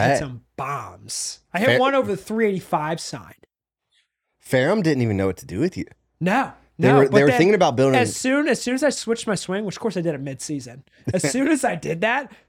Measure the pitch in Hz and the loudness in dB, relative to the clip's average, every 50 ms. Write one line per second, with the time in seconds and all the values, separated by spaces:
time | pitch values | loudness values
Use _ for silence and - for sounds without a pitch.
0 | 104 127 143 196 165 135 127 110 - _ _ - - - 143 127 110 101 - 101 | 2 2 2 2 -2 -4 -10 -14 -18 _ _ -10 -8 -8 -8 -8 -10 -12 -18 -20
1 | 104 107 - - - - - - _ _ - 175 220 269 - 226 254 269 277 269 | -16 -12 -10 -10 -8 -10 -10 -14 _ _ -4 0 2 2 4 4 2 2 2 0
2 | 240 208 196 - - - 214 226 226 208 196 180 - - - 160 151 156 170 160 | 0 -2 -4 -8 -8 -6 -4 -2 0 0 0 -2 -4 -4 -4 -2 -2 -2 -6 -6
3 | - - - 123 92 - - _ _ _ _ _ _ _ _ _ _ _ _ _ | -8 -10 -12 -14 -16 -16 -20 _ _ _ _ _ _ _ _ _ _ _ _ _
4 | _ _ _ _ _ _ _ _ _ - - 127 127 156 208 220 175 160 147 131 | _ _ _ _ _ _ _ _ _ 0 2 2 4 4 2 2 2 2 2 2
5 | 120 113 104 98 98 95 92 - - 69 85 95 151 185 - 95 - - - _ | 2 0 0 0 0 -2 -2 -4 -10 -10 -6 -4 -4 -4 -4 -6 -12 -12 -14 _
6 | _ _ _ - 160 180 208 262 247 - - - _ _ _ - 165 127 139 - | _ _ _ -6 -2 -2 0 0 -2 -4 -8 -16 _ _ _ 0 4 6 6 6
7 | 139 135 - - 143 147 247 240 165 196 208 190 175 156 123 - - 139 135 254 | 6 6 6 6 6 6 6 4 4 4 6 4 4 2 4 4 2 4 4 4
8 | 240 - 165 - - 262 269 285 302 311 226 - - 247 254 262 277 285 - - | 2 0 -2 -4 -2 0 0 2 2 0 0 -2 -2 -4 -2 0 0 0 -2 -2
9 | - 220 226 226 - 226 202 - - - 185 202 220 196 170 - - 226 175 185 | -4 -4 -4 -4 -2 -4 -4 -4 -4 -4 -6 -6 -4 -6 -8 -4 -4 -4 -4 -2
10 | 165 170 151 131 135 143 135 - - - 151 139 120 123 - 139 - _ _ _ | -2 -2 -4 -4 -6 -10 -10 -10 -10 -8 -8 -8 -8 -12 -18 -20 -20 _ _ _
11 | - - - 185 - 143 - 254 277 302 320 269 - 226 180 160 - 147 160 165 | -8 -4 -4 -2 -2 0 0 0 2 2 2 2 0 -2 -2 -4 -6 -6 -4 -2
12 | 196 220 240 277 277 - - - _ | -2 -2 -2 -2 -4 -8 -12 -20 _